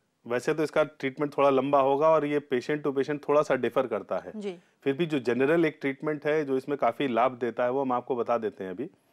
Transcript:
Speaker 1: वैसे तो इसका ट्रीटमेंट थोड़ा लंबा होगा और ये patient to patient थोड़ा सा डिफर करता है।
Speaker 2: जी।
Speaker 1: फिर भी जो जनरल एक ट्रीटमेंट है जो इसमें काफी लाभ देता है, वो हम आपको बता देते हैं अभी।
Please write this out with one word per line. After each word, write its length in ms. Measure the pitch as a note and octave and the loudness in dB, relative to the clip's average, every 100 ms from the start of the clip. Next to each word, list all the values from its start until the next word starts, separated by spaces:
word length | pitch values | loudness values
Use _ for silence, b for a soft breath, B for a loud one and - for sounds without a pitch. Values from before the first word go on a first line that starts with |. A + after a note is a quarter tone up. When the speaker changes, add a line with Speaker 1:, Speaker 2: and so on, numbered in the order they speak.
| _ _ A#2 | _ _ -6
Speaker 1:
वैसे 260 | B2 D#3+ | -2 -2
तो 100 | D#3 | -2
इसका 200 | D3+ D#3 | 0 0
ट्रीटमेंट 540 | D3 - C3+ C3 D3 C#3 | -2 -2 -6 -4 -4 2
थोड़ा 120 | C#3 | 4
लंबा 300 | C3 C#3 C#3+ | 4 4 4
होगा 300 | C3+ C#3 D#3+ | 4 4 4
और 160 | D#3 D3 | 4 2
ये 220 | D3 D3 | -2 -2
patient 300 | B2 C3 D3+ | -2 -2 -2
to 140 | D3 C3+ | 0 0
patient 320 | C#3 C#3+ - | -2 -4 2
थोड़ा 120 | D3 | 2
सा 140 | D3+ C3 | 2 0
डिफर 320 | A#2+ C#3 B2+ | 0 0 -2
करता 300 | G2+ E2 F#2 | -4 -4 -6
है। 140 | F2 G#3+ | -6 -10
Speaker 2:
जी। 240 | G3+ F3 b b | -10 -10 b b
Speaker 1:
फिर 100 | C#3 | -4
भी 120 | C#3 E3 | -2 -2
जो 140 | D3 | 0
जनरल 460 | A#2+ A#2+ C#3 E3+ D#3 | 0 2 2 4 2
एक 120 | D#3 | 0
ट्रीटमेंट 440 | C#3 C#3 D3+ D3 D3 | -6 -4 -6 -4 0
है 200 | D#3 C#3 | 0 0
जो 120 | C3 | -2
इसमें 200 | C#3 C#3 | -2 0
काफी 300 | A#2 A#2 C#3 | 0 0 0
लाभ 240 | A2+ C3 | 2 0
देता 320 | B2 A#2+ A2+ | 0 -4 -2
है, 80 | B2 | -2
वो 100 | C3+ | -2
हम 100 | C3 | -2
आपको 240 | B2 B2 A#2+ | -4 -2 -4
बता 220 | A#2 A#2 | -2 -2
देते 260 | G#2+ - | -2 -6
हैं 80 | F#2+ | -10
अभी। 180 | F#2 D3+ - _ | -8 -10 -12 _